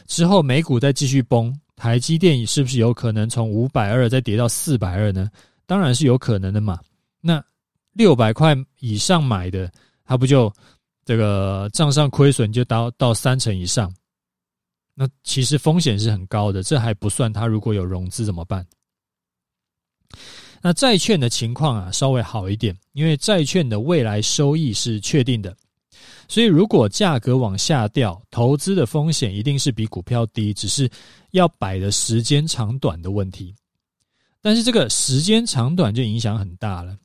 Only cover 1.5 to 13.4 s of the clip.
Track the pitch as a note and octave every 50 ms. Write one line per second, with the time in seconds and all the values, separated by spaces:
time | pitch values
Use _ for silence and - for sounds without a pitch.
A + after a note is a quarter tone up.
1.5 | C3+ D3 _ _ _ - - A#2 A#2 B2+ - - E3 D#3+ F#3+ F3 C#3+ B2 A2+ G2+
2.5 | - D3 C3+ B2 C3+ A#2+ A2 A#2+ A#2 - - A#2 G#2+ G#2+ G#2+ A2+ - B2 A2+ A2
3.5 | G#2 A2 A#2+ C3 - C3 G#2+ G2+ A2+ C3 B2 A2+ B2 C3 B2 A#2+ G2+ A2+ A#2+ A#2
4.5 | - - - E3 C#3 A2 F#2 F2+ F2+ G2 G#2+ G#2 F#2 F#2+ G2 G#2+ - _ _ _
5.5 | _ _ _ - F3+ G3+ F3 C3 A#2+ B2+ D#3 B2+ B2 B2+ - - A2 G2 F#2+ F#2+
6.5 | G#2 G#2+ G#2+ G#2 F2 E2+ - _ _ _ _ _ _ _ - E3 E3 D3 - _
7.5 | _ _ _ _ _ _ _ _ - G3+ A3+ F#3 C#3 A#2 A2+ G#2+ A2 - D#3 D#3+
8.5 | D3 C3 C3 - _ - C3 A#2 G#2+ G#2 - - F#3 E3 D3 B2+ A2 F#2 F2+ F2+
9.5 | F#2 F#2+ F#2 F2+ - _ _ _ _ _ _ - C3 B2 B2+ B2+ C#3+ C3 A#2 G2+
10.5 | - _ _ _ _ _ _ _ _ _ _ - A#2 A2+ G#2+ G#2 G2+ G2 G2 F#2+
11.5 | G2 F#2+ G2+ G#2+ - - D#3 D3 C3 D3+ D3+ C3+ - - C#3 C#3+ C3+ - A2+ G#2
12.5 | A2 B2 B2 - A#2 A2+ A#2 A#2+ - - C3+ A#2+ A2+ - - C3 B2+ C3